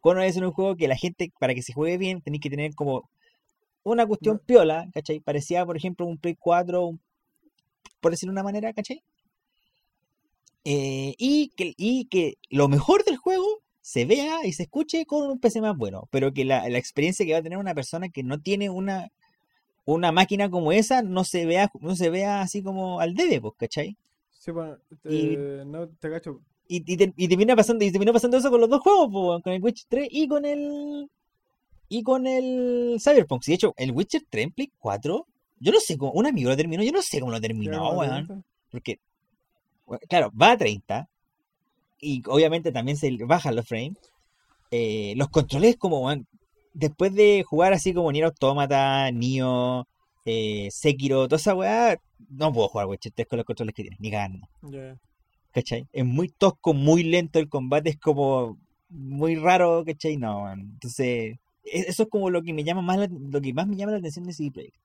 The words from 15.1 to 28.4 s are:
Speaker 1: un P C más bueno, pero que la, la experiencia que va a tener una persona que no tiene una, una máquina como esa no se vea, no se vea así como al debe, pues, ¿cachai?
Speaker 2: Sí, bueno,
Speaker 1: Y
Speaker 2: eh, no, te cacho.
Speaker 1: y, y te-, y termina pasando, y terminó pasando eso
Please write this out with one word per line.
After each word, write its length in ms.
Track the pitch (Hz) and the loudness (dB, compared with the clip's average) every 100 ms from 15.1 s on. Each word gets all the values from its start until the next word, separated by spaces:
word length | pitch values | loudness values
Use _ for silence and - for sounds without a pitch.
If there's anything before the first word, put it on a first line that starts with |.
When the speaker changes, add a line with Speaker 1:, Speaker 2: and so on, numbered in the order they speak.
| 294 285 | -2 -2
Speaker 1:
un 100 | 262 | 0
P 100 | 240 | 0
C 100 | 226 | 0
más 120 | 214 180 | -4 -2
bueno, 300 | 107 95 - | -4 -6 -4
pero 240 | 135 135 | -2 0
que 100 | 139 | 0
la, 240 | 131 135 107 | 0 0 0
la 80 | 123 | -4
experiencia 460 | - - 151 185 | -4 -2 -2 0
que 80 | 180 | 0
va 60 | 160 | 0
a 40 | |
tener 140 | 165 185 | -2 -8
una 160 | 190 | -6
persona 360 | 156 135 165 180 | -6 -6 -8 -8
que 120 | 156 | -8
no 180 | 127 147 | -8 -6
tiene 280 | 156 202 202 | -4 -4 -2
una, 400 | 185 190 190 175 _ _ _ _ _ _ _ - | -4 -6 -6 -10 _ _ _ _ _ _ _ -2
una 260 | 160 175 | 0 2
máquina 380 | 160 190 202 202 | 2 2 0 0
como 200 | 180 156 | 0 2
esa 280 | 190 220 262 | 2 4 0
no 220 | 214 185 | 0 -2
se 220 | 185 180 170 | -2 -2 0
vea, 240 | 175 208 - | 2 2 -2
no 160 | 156 185 | -6 0
se 140 | 175 | 0
vea 320 | 175 202 202 | 0 -2 -2
así 200 | 185 208 | -4 -6
como 380 | 190 190 185 180 | -6 -6 -6 -2
al 140 | 165 | -4
debe, 260 | 180 359 170 | 0 2 2
pues, 140 | 107 - | -2 -8
¿cachai? 400 | 117 - 160 208 _ _ _ | -8 -6 -8 -10 _ _ _
Speaker 2:
Sí, 220 | _ - | _ -10
bueno, 260 | 165 160 147 _ 151 | -10 -10 -14 _ -20
Speaker 1:
Y 300 | 156 156 151 | -6 -2 -2
Speaker 2:
eh, 280 | 147 143 139 139 | -2 -6 -10 -12
no, 220 | 151 170 | -12 -12
te 220 | 165 156 | -10 -10
cacho. 320 | 165 165 135 _ _ _ | -8 -10 -16 _ _ _
Speaker 1:
y, 240 | 175 160 | -8 -4
y 40 | 180 | 2
te-, 160 | 196 175 | 2 4
y 100 | 175 | 2
termina 300 | 180 220 240 | 4 6 6
pasando, 260 | 220 233 | 6 4
y 60 | 202 | 2
terminó 220 | 185 202 | 4 4
pasando 240 | 233 240 | 4 4
eso 140 | 254 | 4